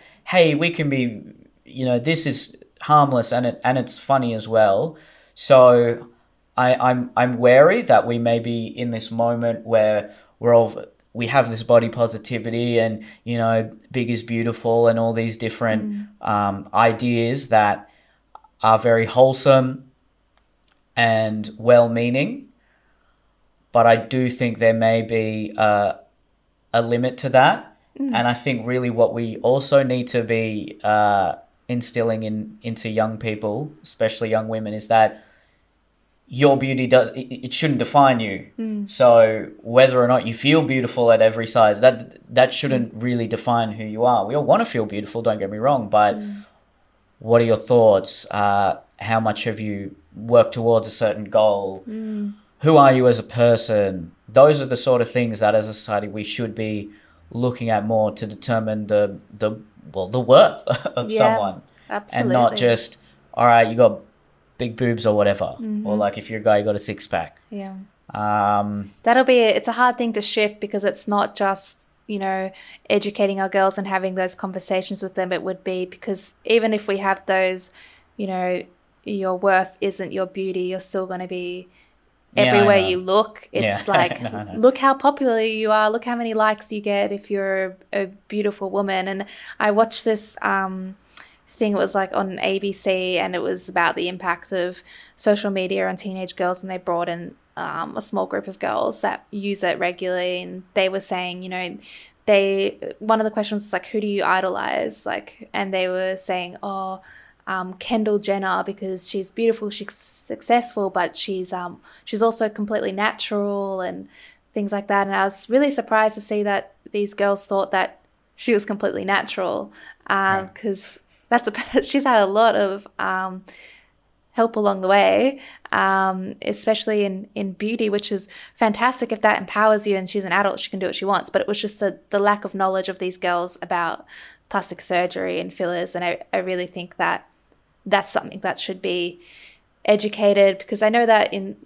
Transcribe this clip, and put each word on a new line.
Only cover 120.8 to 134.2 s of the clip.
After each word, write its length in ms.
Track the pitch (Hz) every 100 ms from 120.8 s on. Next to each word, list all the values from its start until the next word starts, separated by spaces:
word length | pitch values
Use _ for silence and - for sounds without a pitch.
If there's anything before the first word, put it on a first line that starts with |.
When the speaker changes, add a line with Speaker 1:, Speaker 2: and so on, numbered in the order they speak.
| - - _ _ -
Speaker 2:
that's 180 | 240 240
a, 360 | - - 254
<laughs> 60 | -
she's 140 | 277
had 180 | 277 226
a 40 | 190
lot 280 | 208 226 202
of, 320 | 196 202 - -
um, 440 | 190 185 190 185 196 - - - _ _ _ _ _
help 240 | - 226 226
along 240 | 202 196
the 60 | 185
way, 520 | 202 190 202 262 269 - - -
um, 640 | 196 190 190 190 185 190 -
especially 640 | - 208 220 214 - 214 202
in, 220 | 190 202 214
in 180 | 196
beauty, 360 | 180 208 233 220
which 220 | 202 -
is 160 | 196 - - - -
fantastic 560 | 220 208 247 262 233
if 100 | 214
that 180 | 214 -
empowers 480 | 190 208 214 214 208
you 80 | 190
and 140 | 185
she's 160 | 208 190
an 60 |
adult, 260 | 185 202 -
she 100 | -
can 80 | 190
do 80 | 185
what 100 | -
she 100 | 190
wants. 240 | 190 -
But 120 | 190
it 60 | -
was 120 | 208
just 180 | 208 -
the, 200 | 196 196 -
the 100 | 202
lack 240 | 208 208 202
of 80 |
knowledge 360 | 196 190 190 190
of 100 | 185
these 160 | 180 180
girls 400 | 180 175 180 -
about 440 | 175 175 165 - - -